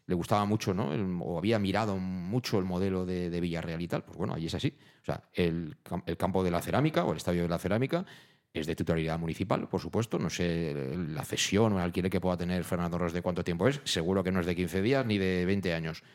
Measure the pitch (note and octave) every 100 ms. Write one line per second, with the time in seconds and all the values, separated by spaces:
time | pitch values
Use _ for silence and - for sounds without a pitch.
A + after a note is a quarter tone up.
0 | - F2+ E2 G#2 G2+ G#2+ - F#2 C3+ -
1 | F#2+ F2+ D#2+ E2+ G2 A2+ G2 G2 A2 G2
2 | F#2 F#2 F2 A#2+ - G#2+ F#2 F2+ F#2+ F#2
3 | F2+ F2+ F2 E2+ F2 E2 F2 E2 E2+ -
4 | - - G2 - E2 - - - - -
5 | - D2 - - F2 E2 E2 - - F2
6 | - E2+ F#2+ F#2+ F#2 E2+ D#2+ F#2+ D3+ E3
7 | E3+ D#2+ - F2 F2 E2+ - G#2+ C3+ E3+
8 | F#3+ - - _ _ - D#2 E2 E2+ E2
9 | D#2+ D#2+ E2 D#2+ G2 - - F#2 - G2+
10 | A#2 F3 E2 - F2 E2+ E2 C#2+ C2 E2+
11 | D#2+ D#2 - - - G2 A2+ G2 F2 F2+
12 | F2+ F2+ F2+ F2 F2 F#2 D#2+ F2+ F2 E2+
13 | F2 F2 F2+ F2 F2 E2+ G2+ D3 - -
14 | E2 F#2+ F#2 F#2 E2+ F2 F2+ F2+ G2+ C3+
15 | A#2 G#2 F#2+ F#2 F2+ G2+ F2+ E2 D#2+ D#2+
16 | -